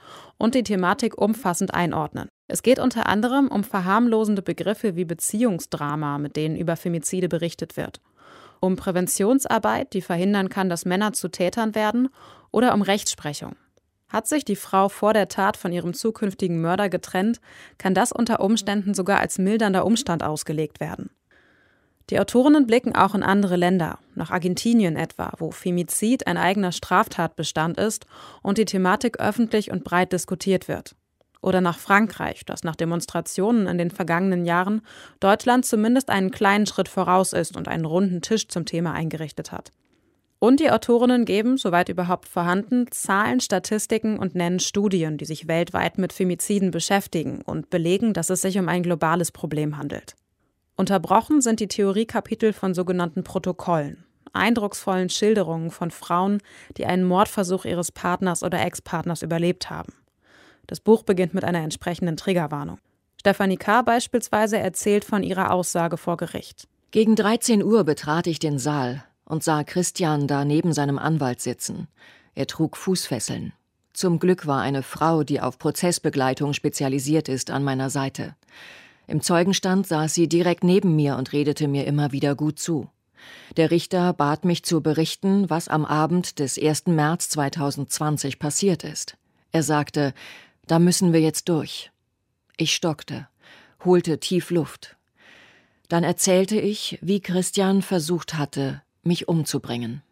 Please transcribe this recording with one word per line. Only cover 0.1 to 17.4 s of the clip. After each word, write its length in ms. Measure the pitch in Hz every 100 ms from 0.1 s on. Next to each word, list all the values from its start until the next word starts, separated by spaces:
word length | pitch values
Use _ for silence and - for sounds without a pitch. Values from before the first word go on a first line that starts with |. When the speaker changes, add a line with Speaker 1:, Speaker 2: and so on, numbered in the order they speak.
| - - -
Speaker 1:
und 160 | 220
die 80 | 262
Thematik 560 | 208 190 175 202 220 -
umfassend 560 | 208 220 185 170 190
einordnen. 540 | - 170 160 151 - - _ -
Es 140 | 175
geht 160 | 226 262
unter 280 | 254 233 -
anderem 420 | 202 240 269 269
um 140 | 202
verharmlosende 800 | 196 196 180 208 240 220 214 196
Begriffe 560 | 180 165 165 214 214 170
wie 80 |
Beziehungsdrama, 1120 | 170 165 - 214 240 165 - 151 147 151 147 143
mit 200 | 147 156
denen 200 | 156 156
über 200 | 165 165
Femizide 520 | 180 170 - 185 175
berichtet 480 | 165 170 - 160 -
wird, 240 | - - _ _ - - - -
um 160 | 185 180
Präventionsarbeit, 1160 | 196 180 185 - 202 269 - 220 214 233 269
die 80 | 190
verhindern 480 | - 170 190 208 190
kann, 220 | 202 190
dass 160 | 170 180
Männer 260 | 185 214
zu 160 | - 180
Tätern 460 | - 180 233 220
werden, 340 | 214 214 233 262 _ - - -
oder 200 | 220 247
um 80 | 202
Rechtsprechung. 760 | 196 208 - - 147 147 - - _ _ _ _ -
Hat 180 | 214 -
sich 180 | 302 -
die 100 | 196
Frau 320 | - 190 196
vor 240 | - 208
der 160 | 214 185
Tat 300 | - 196 -
von 140 | 180
ihrem 200 | 175 170
zukünftigen 680 | 175 226 - 202 190 185 165
Mörder 300 | 165 185 196
getrennt, 520 | 170 - 185 214 233